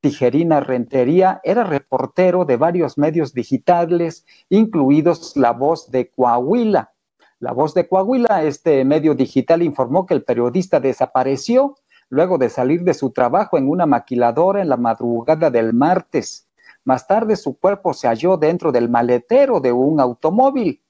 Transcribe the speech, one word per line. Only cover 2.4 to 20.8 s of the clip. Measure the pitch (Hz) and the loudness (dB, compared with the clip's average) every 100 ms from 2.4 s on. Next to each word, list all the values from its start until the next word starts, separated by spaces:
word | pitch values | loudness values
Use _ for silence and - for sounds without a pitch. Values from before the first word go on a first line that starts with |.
| 170 | 0
de | 120 | 0
varios | 156 175 151 - | 0 0 -4 0
medios | 151 160 143 | -2 0 -4
digitales, | 127 113 127 - 175 170 175 165 160 _ _ _ | -6 -4 -4 0 0 2 -2 -2 -8 _ _ _
incluidos | 196 220 196 135 147 156 170 - - | 2 2 0 2 4 2 -2 -4 0
La | 120 | 0
Voz | 117 139 160 - | 0 -2 -2 -4
de | 127 120 | -6 -6
Coahuila. | - 123 120 127 233 220 185 107 _ _ _ _ _ | -2 0 2 0 -2 0 0 -2 _ _ _ _ _
La | 120 | -10
Voz | 117 156 | -4 -2
de | 185 170 | -2 0
Coahuila, | 185 190 262 240 196 | 0 0 0 0 0
este | 156 143 - 143 131 | -2 -2 0 2 2
medio | 151 156 | 2 2
digital, | 135 135 - 123 165 | 0 0 -2 0 0
informó | 170 143 123 160 185 | 0 -2 -2 -2 0
que | |
el | 165 | -4
periodista | - 120 120 147 180 156 | -2 -2 0 -2 -2 0
desapareció | 135 123 - 131 131 135 - 240 277 285 _ _ _ | 0 -2 -2 -2 -2 -4 0 0 0 -4 _ _ _
luego | 131 180 175 | -2 0 0
de | 123 | -2
salir | - 127 170 | 0 -2 0
de | 175 | 0
su | 151 135 | -2 -4
trabajo | - 120 160 208 165 | -2 0 0 0 -2
en | 135 | 0
una | 175 | 0
maquiladora | 160 123 - 123 120 117 180 202 | 0 0 0 0 0 2 0 0
en | 180 | -2
la | 123 | -2
madrugada | 120 113 120 117 117 156 160 | -2 -2 -4 -4 -2 0 0
del | 120 113 | 0 0
martes. | 117 147 185 - 147 - - _ _ _ _ - | 2 2 0 -2 -6 -6 -16 _ _ _ _ -2
Más | 127 - | -2 0
tarde, | 202 220 208 | -2 0 -2
su | - 127 | -4 -2
cuerpo | 185 196 185 | -2 0 -4
se | 139 127 | -2 -2
halló | 113 165 185 | 0 0 2
dentro | 151 170 160 | 0 0 0
del | 123 117 | 0 2
maletero | 120 120 123 - 247 277 214 | 0 2 0 2 2 2 2
de | 131 | 0
un | 120 135 156 | 0 0 2
automóvil. | 127 120 160 196 269 269 196 - | 0 0 -2 2 0 0 -4 -6